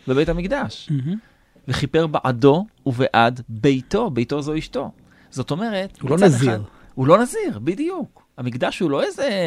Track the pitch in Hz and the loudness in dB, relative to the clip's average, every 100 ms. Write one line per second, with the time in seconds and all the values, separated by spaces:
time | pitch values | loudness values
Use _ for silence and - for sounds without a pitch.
0 | - 131 160 180 170 285 175 - - 143 | -2 0 0 -2 -4 -4 -4 -8 -4 -4
1 | 135 214 - _ _ _ - 127 143 160 | -2 -6 -10 _ _ _ -6 -4 0 0
2 | 165 147 131 120 139 156 214 _ - 120 | 0 0 -2 4 6 6 2 _ -4 -2
3 | 131 - 117 123 - 110 139 131 - 202 | 0 4 2 0 -8 -2 2 2 0 -2
4 | 233 120 120 143 147 156 - 254 120 - | 0 -2 -2 -4 -4 -6 -6 -8 -8 -12
5 | _ _ _ 139 123 147 226 196 190 - | _ _ _ -8 -6 -4 -4 -4 -6 -8
6 | 131 165 202 123 131 104 104 - - - | -2 4 6 6 2 0 -6 -16 -14 -2
7 | 131 190 247 440 381 131 127 202 320 370 | 4 6 4 -2 -4 -4 -4 -4 -4 -6
8 | 220 _ _ - 123 120 - - 170 139 | -10 _ _ -10 -8 -4 -4 -2 -2 0
9 | 403 359 269 196 | -2 -2 -4 -2